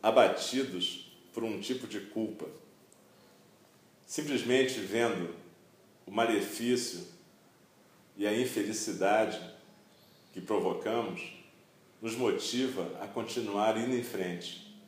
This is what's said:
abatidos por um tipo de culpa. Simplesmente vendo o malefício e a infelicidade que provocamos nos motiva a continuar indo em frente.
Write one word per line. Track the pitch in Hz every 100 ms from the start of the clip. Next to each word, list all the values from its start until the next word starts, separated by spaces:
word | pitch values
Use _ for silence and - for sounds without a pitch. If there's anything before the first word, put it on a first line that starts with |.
abatidos | 107 123 107 - - 127 135 90 - - - - -
por | -
um | 113 98
tipo | 101 123 110
de | 101
culpa. | - 113 107 - - - - - - - - - - - - - - - _ _ -
Simplesmente | - 151 127 117 131 127 113
vendo | 95 110 117 95 85 - - - - - - _ -
o |
malefício | 104 113 107 98 - 117 123 - 87 - - - _ - _ _ _ _ _ - 101
e | 104
a | 110
infelicidade | 123 113 104 107 - 90 95 110 110 - - - - - - - - - -
que | 95
provocamos | 90 104 92 - 110 117 104 87 - - - - - _ - -
nos | 113 117
motiva | 127 - - 123 131 95 87 -
a | 101
continuar | 117 113 123 107 101 110 110
indo | 120
em | 123
frente. | 120 95 90 87 - - - -